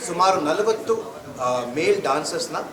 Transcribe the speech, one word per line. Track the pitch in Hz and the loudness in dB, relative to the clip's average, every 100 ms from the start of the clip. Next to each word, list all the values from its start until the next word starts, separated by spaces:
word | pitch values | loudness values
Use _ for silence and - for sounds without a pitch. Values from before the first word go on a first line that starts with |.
| - | -6
ಸುಮಾರು | 170 185 185 | 2 4 4
ನಲವತ್ತು, | 151 175 214 214 - 220 - - 135 131 | 2 2 2 0 0 -2 -4 -10 -12 -4
ಆ, | 123 123 120 | -2 0 -2
ಮೇಲ್ | 139 185 196 | 0 2 2
ಡಾನ್ಸರ್ಸ್‌ನ | 143 147 - 165 - 170 - | 2 0 0 -4 -4 -6 -8